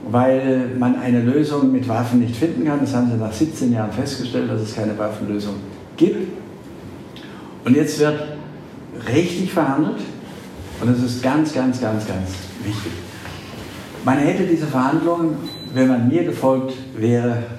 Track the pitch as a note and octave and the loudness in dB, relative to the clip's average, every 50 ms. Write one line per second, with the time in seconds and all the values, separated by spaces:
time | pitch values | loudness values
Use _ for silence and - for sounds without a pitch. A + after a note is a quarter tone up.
0 | - A2+ A2+ B2 B2+ C3 C3 C3 C3+ C3+ C3 B2+ B2+ A#2+ B2+ B2+ B2 B2 B2 B2 | -4 2 2 4 6 6 4 4 4 2 2 2 2 0 0 0 2 2 2 2
1 | B2+ B2+ A#2+ A#2+ A#2 B2 C#3 D3+ D3+ D3 D3 C#3+ C3+ C3 C3 B2 A2 A2+ A2 A#2 | 2 2 2 4 4 4 4 4 2 2 2 4 4 4 4 2 2 0 0 0
2 | A#2+ A#2 B2 B2 A2+ A2+ - - D#3+ E3+ - - D#3+ D3 C#3+ C#3 C3 A#2+ B2+ B2 | 2 4 4 4 4 4 2 0 0 0 2 0 0 2 2 2 2 2 2 2
3 | B2 A#2+ A#2 G#2+ A2 G#2+ - - D#3 - - - C3+ A#2+ A#2 A2 G#2+ G#2 F#2+ G#2+ | 2 2 2 0 0 -2 0 0 0 0 0 0 2 2 2 2 0 -2 -2 -4
4 | - - - - B2+ A#2+ - B2 - A2+ A2+ A2 G#2+ G#2+ - A2+ G#2+ G#2 G#2 G#2+ | -4 -4 -4 -4 -4 -2 -2 -2 0 0 -2 -2 -2 -4 -4 -4 -2 -2 -2 -2
5 | G#2 G#2 G#2 - G#2 G2+ G#2 G#2 G2+ G#2 G2 F#2+ - - - - - - - - | -2 -4 -4 -4 -4 -2 -2 -2 -2 -4 -6 -8 -10 -12 -14 -14 -16 -16 2 2
6 | D#3+ G3+ - - - - - - - - - - - - - - - - - - | 4 4 4 0 -2 -4 -6 -10 -12 -14 -16 -16 -18 -18 -16 -16 -16 -16 -16 -16
7 | - - - - - - - - - - - - - A#2 C3 D3 D#3 D3 - - | -16 -16 -16 -16 -16 -16 -16 -16 -16 -16 -16 -6 4 4 6 6 6 2 2 2
8 | D3 D3+ D3 - - - - - - - - - - - - - - - - - | 2 2 2 -2 -6 -8 -10 -12 -12 -14 -16 -16 -16 -16 -16 -16 -16 -14 -14 -10
9 | - - A#2 D#3 F3+ F3 - - F#3 - - F3 D3+ C3+ C3+ D3 D#3 G3+ A#3+ - | -4 2 2 4 4 2 0 -2 -2 0 2 2 2 2 2 2 0 0 -2 -6
10 | - - - - - - - - - - - - - - - - G#2+ A#2 B2 A#2+ | -8 -10 -10 -14 -14 -14 -14 -16 -16 -16 -14 -14 -14 -12 -8 -2 2 2 2 4
11 | B2+ A#2+ A#2 - - C3 C#3 D#3 D#3 D3+ - C3 B2+ B2+ A#2+ - A#2+ G#2+ G#2+ G#2+ | 2 0 -2 0 0 2 2 2 2 2 0 0 0 0 0 0 -2 -2 -2 -2
12 | - - G2 F#2 F#2+ F#2 - - - - - - - G2+ G#2+ G#2+ F#2+ E2+ - - | -2 -4 -4 -4 -4 -6 -6 -10 -12 -12 -12 -6 -6 -4 -4 -4 -6 -6 -8 -8
13 | - - - - - - - - - - - - - - - - - - - - | -12 -14 -14 -14 -12 -12 -12 -12 -14 -14 -14 -12 -12 -12 -12 -14 -14 -14 -12 -2
14 | - - C3+ D3 - - F#3+ G3 F3+ E3+ E3 D3+ D3+ - B2+ B2+ B2+ C3+ D#3+ D#3+ | 0 2 2 4 4 2 4 2 2 2 2 2 2 0 2 2 2 4 2 2
15 | D#3+ E3+ E3+ E3+ E3 D#3+ D3 - - - - - - - B2+ B2+ C3 C3 B2+ A#2+ | 2 2 2 2 2 0 0 -2 -6 -10 -10 -12 -12 -4 2 4 4 4 4 4
16 | A#2 B2+ D3+ F3 E3+ D#3 - - C3+ C3 C3 C3 C3 - - - - - - A2 | 4 4 4 4 2 0 -2 2 2 4 4 4 0 -4 -6 -8 -12 -12 -6 0
17 | A2 A#2 A#2+ A#2+ A#2+ A#2+ A#2+ A#2 A2+ G#2 - | 2 4 4 4 2 2 0 -2 -4 -6 -10